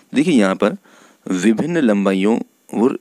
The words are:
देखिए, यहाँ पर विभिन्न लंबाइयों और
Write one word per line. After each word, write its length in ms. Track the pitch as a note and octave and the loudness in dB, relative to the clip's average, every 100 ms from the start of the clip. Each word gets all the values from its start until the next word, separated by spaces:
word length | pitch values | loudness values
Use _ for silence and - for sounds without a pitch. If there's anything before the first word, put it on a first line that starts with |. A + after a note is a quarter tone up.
| _ | _
देखिए, 200 | B2 D#3+ | -2 2
यहाँ 220 | C3 G2 F#2+ | 2 2 0
पर 200 | G2+ G3 _ _ - _ - | -2 -2 _ _ -20 _ -6
विभिन्न 500 | F#2 G2+ G#2+ D3+ E3+ | -2 0 0 -2 0
लंबाइयों 600 | B2 G2+ G2 F#2+ G2+ A#2 - _ - G2 | 0 0 0 0 0 -2 -6 _ -10 -2
और 180 | B2 - | -2 -2